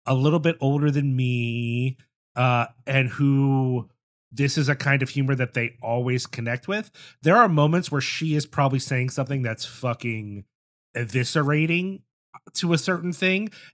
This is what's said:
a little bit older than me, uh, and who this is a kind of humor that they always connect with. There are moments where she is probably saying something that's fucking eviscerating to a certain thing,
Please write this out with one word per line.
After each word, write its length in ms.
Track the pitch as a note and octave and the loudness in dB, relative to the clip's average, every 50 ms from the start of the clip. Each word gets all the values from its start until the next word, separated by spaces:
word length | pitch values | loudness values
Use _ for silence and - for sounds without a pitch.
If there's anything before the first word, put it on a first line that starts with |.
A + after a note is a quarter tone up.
| - | -4
a 80 | - C3 | 0 0
little 240 | C3 C3+ D3+ D#3+ E3+ | 2 4 4 4 2
bit 180 | D3+ E3 E3 - | 2 0 0 0
older 300 | C#3 C3+ C#3+ D3 D3 D3 | 0 0 2 2 2 2
than 260 | C#3 D3 C#3 C#3 C3 | 2 2 0 0 0
me, 800 | B2+ B2+ B2 B2 A#2+ A#2 A#2 A#2 A#2+ A#2+ A#2 A#2 B2 B2+ C3+ C3 - _ _ _ _ _ _ - | 0 0 0 0 0 -2 -2 -2 -4 -4 -2 -2 -2 -2 -2 -4 -6 _ _ _ _ _ _ -4
uh, 300 | B2 B2+ B2+ B2 A#2+ A#2 - - _ _ | 0 2 2 2 2 0 -2 -6 _ _
and 220 | - C3 C3+ C3 A#2+ | -2 0 0 0 0
who 800 | - - C#3+ C#3 C#3 C#3 C#3 C#3 C3+ C3 C3 B2+ B2+ A#2+ A2 - _ _ _ _ _ _ _ _ | 0 0 2 2 4 4 2 2 2 2 0 0 -2 -2 -4 -8 _ _ _ _ _ _ _ _
this 260 | - A2 C#3 C#3 - | -4 -2 0 0 0
is 120 | D#3 C#3+ C3 | 0 0 0
a 60 | C#3+ | 0
kind 260 | C3+ - C#3 C#3 C#3 | 0 2 2 2 2
of 80 | C3+ B2+ | 0 -2
humor 260 | - C#3 C3+ C3+ C#3 | -2 -2 0 0 0
that 180 | C3 B2+ A#2+ - | 0 -2 -2 -2
they 200 | B2 A#2 A2+ - - | -4 -4 -4 -6 -8
always 440 | - A2+ A#2 A#2+ B2 B2+ B2+ B2 - | -6 -4 -2 -2 0 0 -2 -2 -4
connect 400 | - - - A#2 A#2+ B2 B2+ - | -6 -8 -8 -6 -6 -6 -6 -6
with. 220 | - G3 G#3+ G#3 - - - - - - _ - | -4 -6 -6 -6 -8 -14 -20 -20 -20 -12 _ 2
There 120 | D#3 F#3 | 4 6
are 140 | A#3 A#3+ G3 | 6 6 6
moments 420 | D#3+ D3+ D3 D3+ E3 F3+ E3+ - | 6 4 4 4 4 2 0 0
where 80 | D3 C#3 | -2 -2
she 340 | B2+ - - - D#3+ D#3+ D3+ | -2 -4 -4 -4 -2 -2 0
is 100 | D3+ C#3 | -2 -2
probably 340 | - - - C#3 C3+ C3+ C3 | -2 0 0 2 2 2 -2
saying 300 | - - C3+ B2+ B2+ C3 | -2 -2 -2 -2 -2 -2
something 320 | - C#3+ C3+ C3 C#3 C3+ | -4 -4 -4 -4 -4 -4
that's 240 | B2 A2+ A2 - - | -4 -4 -6 -6 -10
fucking 800 | - - - - B2 A#2 - - A#2 A2+ A2 G#2+ G#2 G2+ G2+ G2+ _ _ _ _ _ _ _ _ _ - A#2+ A#2+ A2+ - | -12 -10 -6 -6 -6 -6 -4 -6 -6 -6 -6 -8 -10 -12 -14 -16 _ _ _ _ _ _ _ _ _ -8 -8 -6 -4 -2
eviscerating 880 | C3 B2 - - D#3 D3 C#3 D3 D3+ D#3 D#3+ E3+ F3 F3+ F#3+ G3 G3 _ _ _ _ _ _ - - _ - - | -2 -2 0 0 0 2 2 2 2 0 0 0 -2 -4 -4 -8 -12 _ _ _ _ _ _ -20 -20 _ -10 -6
to 180 | - F#3+ E3+ E3+ | -4 0 2 2
a 40 | |
certain 340 | D#3 - F#3+ F#3 E3+ E3 F3+ | 2 2 0 -2 -2 -2 -4
thing, 380 | E3 - F#3+ F#3 F#3 F#3+ G#3+ G#3+ - - - - | -4 0 0 2 2 0 -2 -6 -10 -14 -20 -20